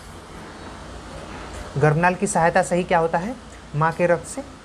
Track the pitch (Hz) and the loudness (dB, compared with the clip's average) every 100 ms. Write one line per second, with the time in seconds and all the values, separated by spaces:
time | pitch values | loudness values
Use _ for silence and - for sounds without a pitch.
0 | - - - - - - - - - - | -16 -18 -16 -16 -16 -16 -14 -14 -14 -14
1 | - - - - - - - - 151 156 | -14 -14 -12 -12 -12 -12 -8 2 4 6
2 | 180 180 196 175 165 180 180 175 180 175 | 4 4 2 4 4 4 4 2 4 4
3 | 165 165 190 254 - - - 147 160 156 | 4 0 -2 -6 -12 -18 -6 0 2 4
4 | 175 170 - - 285 - | 4 4 0 -10 -12 -4